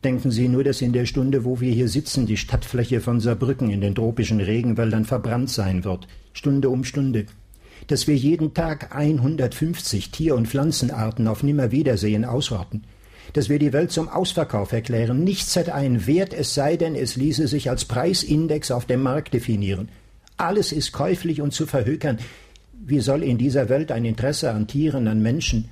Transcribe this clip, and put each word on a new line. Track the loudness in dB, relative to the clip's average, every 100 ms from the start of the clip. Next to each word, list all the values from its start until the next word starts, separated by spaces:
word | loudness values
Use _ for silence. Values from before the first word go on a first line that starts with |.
| 0
Denken | 0 0
Sie | 2 2
nur, | 4
dass | 2 2
in | 0
der | 2 0
Stunde, | 0 2 2
wo | 0 -2
wir | 0
hier | 2 2
sitzen, | 0 -2 -2 0
die | 0
Stadtfläche | 0 -2 -2 -2 0 0
von | 0 0
Saarbrücken | 2 0 0 0 0
in | 0
den | 0 0
tropischen | 0 0 0 2
Regenwäldern | 2 0 0 0 0 0
verbrannt | 0 -2 -2 -2 -2
sein | -2 0 0
wird. | -2 -6 -8 -20 -20
Stunde | -6 0 2 2
um | 0 -2
Stunde. | -2 0 0 -4 -12 -20 -20 -20 -20 -4
Dass | -2 2
wir | 2
jeden | 4 2 0
Tag | 0 -2 -4 -8 -2
einhundertfünfzig | 2 2 2 2 -2 0 -4 -2 -4 -4 -4
Tier- | -2 2 2
und | 2
Pflanzenarten | 2 0 2 -2 0 -4 0 0
auf | 0
Nimmerwiedersehen | 0 2 2 2 2 2 2 0
ausrotten. | 0 -2 -2 -4 -6 -10 -10 -20 -20 -20 -6
Dass | -2 0
wir | 2
die | 2
Welt | 2 0
zum | -2 -4
Ausverkauf | -2 -2 -2 -2 -2 -2
erklären. | -2 -2 0 0 2 0
Nichts | 0 -2 0
hat | 0
einen | -2 0 0 2
Wert, | 2 0
es | -2 -4
sei | 0 0 2
denn, | 0 -2
es | -4 0
ließe | 0 2 0
sich | 0 -2
als | -4
Preisindex | -2 0 0 0 2 2 2 -2 -2
auf | -4 0
dem | 0
Markt | 2 -2 0
definieren. | -2 0 -2 0 -2 -6 -12 -20 -20 _ -4
Alles | 0 2 0
ist | -2 -4
käuflich | -2 0 0 0 -2
und | -2
zu | -2 -2
verhökern. | 0 0 0 -2 -2 -6 -14 -20 -20 -20 -18
Wie | 0 0
soll | 2 0
in | 2 2
dieser | 2 2 2
Welt | 2 0
ein | -2 -2
Interesse | 0 -2 0 -2
an | 0 -2
Tieren, | 0 0 2 2
an | 2
Menschen | 2 2 0 0 -2